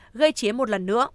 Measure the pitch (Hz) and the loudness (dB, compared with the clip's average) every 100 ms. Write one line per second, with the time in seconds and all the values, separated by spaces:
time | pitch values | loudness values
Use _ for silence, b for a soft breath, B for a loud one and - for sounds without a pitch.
0 | b 226 311 - 247 240 254 202 185 226 | b 0 2 2 -2 -2 -2 -2 0 0
1 | 269 | 0